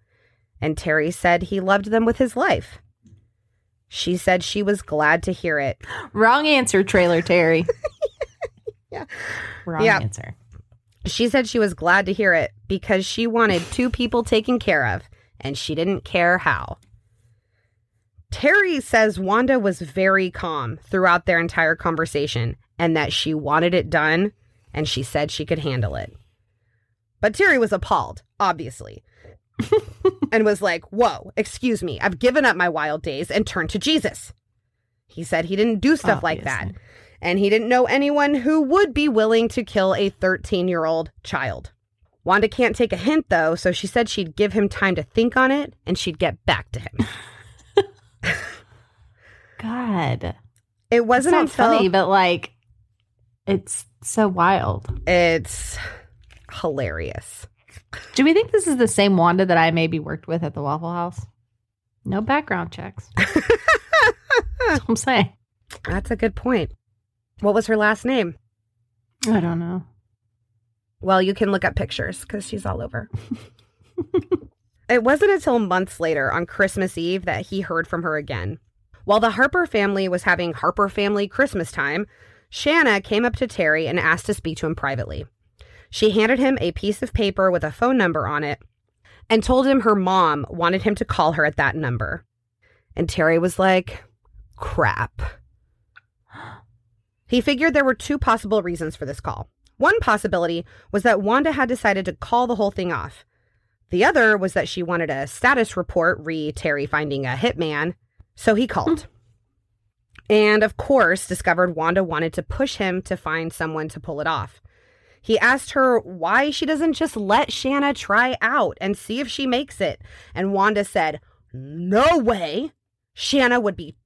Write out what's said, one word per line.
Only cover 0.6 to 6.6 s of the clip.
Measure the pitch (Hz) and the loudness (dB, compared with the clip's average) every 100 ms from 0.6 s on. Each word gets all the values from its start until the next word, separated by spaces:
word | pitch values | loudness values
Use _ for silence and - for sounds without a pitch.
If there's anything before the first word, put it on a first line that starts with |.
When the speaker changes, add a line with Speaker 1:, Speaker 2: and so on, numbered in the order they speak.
Speaker 1:
and | 156 156 | -4 -4
Terry | 170 156 151 | 0 0 0
said | 180 180 175 | 0 2 2
he | 175 196 | 0 -4
loved | 185 202 202 | 0 0 2
them | 226 | 2
with | 226 233 | 2 2
his | 254 240 | 0 0
life. | 359 - - - _ _ _ - _ _ _ _ _ _ _ | 0 0 -4 -20 _ _ _ -20 _ _ _ _ _ _ _
She | - - 180 | -8 -4 -2
said | - 185 | 2 0
she | - 208 | 0 -2
was | 202 202 | 0 -2
glad | - 151 151 170 | -2 0 4 2
to | - | 0
hear | 180 175 151 | -4 -4 -2
it. | 139 - - - | -4 -6 -12 -14
Speaker 2:
<gasps> | - | -8
Wrong | 202 226 262 302 | 2 4 6 4
answer, | 277 | 2